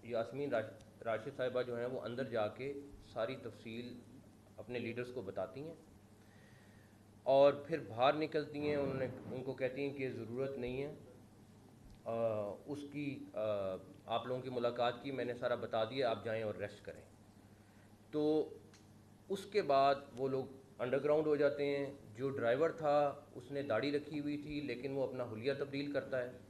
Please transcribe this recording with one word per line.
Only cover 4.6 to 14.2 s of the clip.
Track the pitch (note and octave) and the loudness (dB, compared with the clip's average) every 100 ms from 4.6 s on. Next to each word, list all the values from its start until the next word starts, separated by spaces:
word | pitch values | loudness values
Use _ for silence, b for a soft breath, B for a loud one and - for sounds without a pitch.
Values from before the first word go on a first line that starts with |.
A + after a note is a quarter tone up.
| G#2 B2 | -6 -4
लीडर्स | A2+ A#2 B2 | -4 -4 -6
को | C3 | -6
बताती | G2 F#2+ F#2 C3+ | -6 -4 -4 -6
हैं | D#3 - - - - - B B B B B B B B - - - | -12 -12 -18 -20 -20 -20 B B B B B B B B -20 -8 4
और | C3+ C#3+ C#3 - | 8 10 8 -2
फिर | D#3+ | -4
बाहर | A#2 A2 C3 | -4 4 4
निकलती | D3 D#3 D#3 D3 D3 | 6 2 0 -2 -2
हैं। | D3 D3 | 0 2
उन्होंने, | C#3 C3 B2+ A#2+ - | 0 0 -4 -6 -8
उनको | B2 C3 | -6 -6
कहती | C3+ B2+ C3+ | -2 -2 -2
हैं | C#3+ | -4
कि | C3+ C3 | -2 -4
ज़रूरत | A2+ A2 A#2+ C3+ C3+ | -4 -6 -4 -4 -4
नहीं | B2 B2+ | -4 -4
है, | C#3 D#3 - - - - - - - - - - - | -6 -8 -16 -20 -20 -20 -20 -20 -20 -20 -20 -14 -6
अ, | A2+ A2+ G#2+ G2+ F#2+ - | 0 0 2 -2 -6 -8
उसकी, | C#3+ C#3+ C#3+ C#3+ C3 - | -8 -8 -6 -6 -6 -8
अ, | - G#2+ G#2 F#2+ F#2 - - - | -2 0 0 0 -4 -8 -16 -2
आप | A2+ | -2